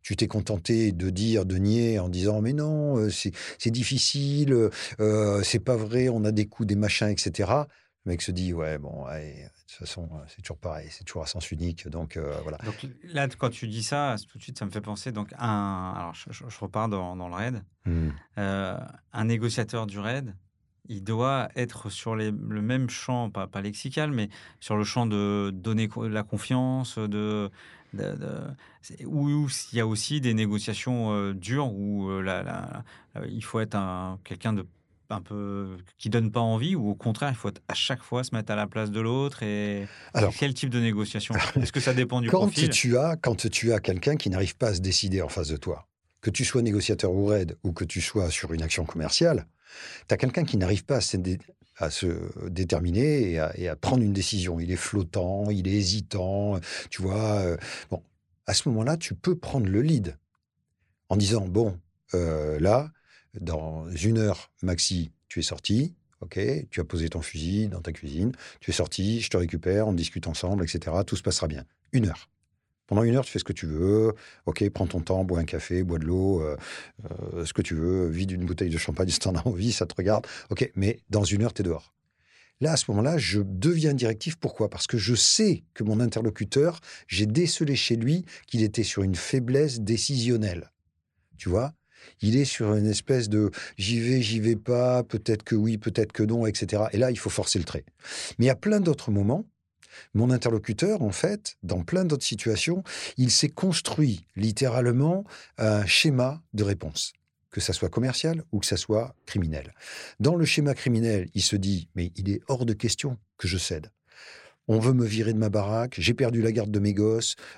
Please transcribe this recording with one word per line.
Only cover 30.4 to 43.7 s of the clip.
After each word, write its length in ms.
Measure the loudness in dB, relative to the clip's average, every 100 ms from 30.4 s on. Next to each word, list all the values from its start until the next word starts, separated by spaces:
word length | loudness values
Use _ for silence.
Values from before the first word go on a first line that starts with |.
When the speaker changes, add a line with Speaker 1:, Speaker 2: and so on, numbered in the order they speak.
| 2 0 -2 -4 -2 -2 0
Speaker 2:
euh, 180 | -2 -2
dures, 400 | -6 -4 -2 -2
où, 380 | -2 -2 -2 -2
euh, 100 | -2
la, 220 | -2 -2
la, 420 | -4 -8 -10 -12 -16 -20 _
la, 120 | -12 -8
il 160 | -8
faut 180 | -6 -4
être 160 | -2 -2
un, 440 | -4 -4 -8 -10
quelqu'un 280 | -12 -8 -4
de 140 | -4 -4 _ _ _ -10
un 100 | -8
peu 560 | -8 -8 -6 -6 -8 -10 -16 _
qui 100 | 0
donne 240 | 2 2
pas 80 | 2
envie, 340 | 0 0 0
ou 140 | 0 -2
au 40 |
contraire, 360 | -2 -2 -2 -2
il 60 | -2
faut 120 | -6
être 140 | -8 -8
à 60 |
chaque 280 | -4 -2 -4
fois 220 | -4 -4
se 100 | -2
mettre 160 | -4 -2
à 60 | -2
la 100 | -2
place 240 | -4 -4
de 100 | -2
l'autre 420 | 0 0 -2 -4
et 440 | -4 -2 -2 -4 -8 -12 -6
Speaker 1:
Alors, 220 | 0 2 2
Speaker 2:
quel 180 | 0
type 160 | 0 -2
de 100 | 2
négociation ? 540 | 2 2 -2 -4 -4
Speaker 1:
<laughs> 220 | -2 0 0
Speaker 2:
Est-ce 160 | 0
que 60 | 0
ça 160 | 2
dépend 260 | 2 2 0
du 100 | 4
Speaker 1:
quand 100 | 4
Speaker 2:
profil ? 300 | 4 4 4
Speaker 1:
tu 260 | 4 4 4
as, 200 | 2 0
quand 320 | 0 0 0
tu 240 | 0 2